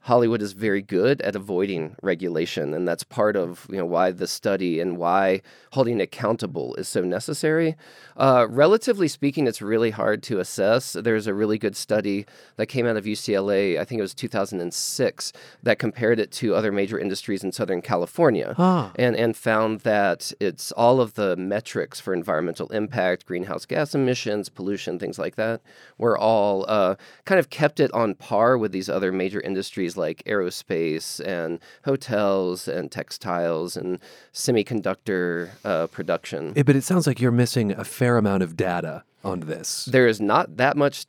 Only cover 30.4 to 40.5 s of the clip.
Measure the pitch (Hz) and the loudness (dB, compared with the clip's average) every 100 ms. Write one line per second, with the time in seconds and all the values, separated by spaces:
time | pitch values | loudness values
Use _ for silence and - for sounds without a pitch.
30.4 | 90 - - 87 82 78 - - - 87 | -2 -6 -4 -2 0 -2 -6 -8 -6 -4
31.4 | 82 85 - - - 135 135 107 104 98 | -4 -8 -10 -8 -2 -2 0 0 2 2
32.4 | 92 90 - 87 73 - - - - 87 | 0 -4 -4 -6 -6 -8 -10 -10 -6 -2
33.4 | 85 82 87 90 92 90 - - _ - | 0 -2 -4 -6 -6 -6 -10 -20 _ -6
34.4 | - 120 101 113 95 95 - 95 87 85 | 0 2 2 -2 -4 -6 -4 -2 0 -2
35.4 | 87 101 104 82 82 - 85 85 - 76 | -6 -8 -2 -2 -2 -6 -4 -4 -4 -8
36.4 | 76 131 135 135 - 180 151 120 123 120 | -4 2 4 4 4 0 2 2 2 4
37.4 | 120 - 107 98 95 - 123 120 107 98 | 2 2 0 -2 -8 0 2 4 4 2
38.4 | 90 82 92 87 82 76 - _ 98 92 | 0 -2 -2 -2 -4 -10 -16 _ -8 -6
39.4 | 80 - - - - 127 123 107 104 120 | -6 -8 -8 -8 0 6 6 4 2 2
40.4 | 190 | 2